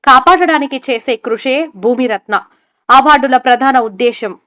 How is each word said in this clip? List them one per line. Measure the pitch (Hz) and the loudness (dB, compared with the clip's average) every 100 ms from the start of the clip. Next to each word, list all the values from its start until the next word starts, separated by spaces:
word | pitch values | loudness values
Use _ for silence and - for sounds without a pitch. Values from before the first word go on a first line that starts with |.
| - | 4
కాపాడడానికి | 254 262 370 359 302 277 269 269 | 4 4 2 2 -2 -4 -8 -6
చేసే | 233 233 220 - | -6 -4 -6 -4
కృషే | 220 269 269 320 196 | -6 -2 -4 -4 -4
భూమిరత్న | 214 247 247 202 - 208 - _ _ _ - 254 | -2 0 -2 -4 -4 -6 -6 _ _ _ 0 0
అవార్డుల | 269 285 277 254 247 | 4 2 2 0 0
ప్రధాన | 240 269 262 226 | 0 2 0 -2
ఉద్దేశం. | 190 240 226 214 180 | -2 -4 -4 -10 -12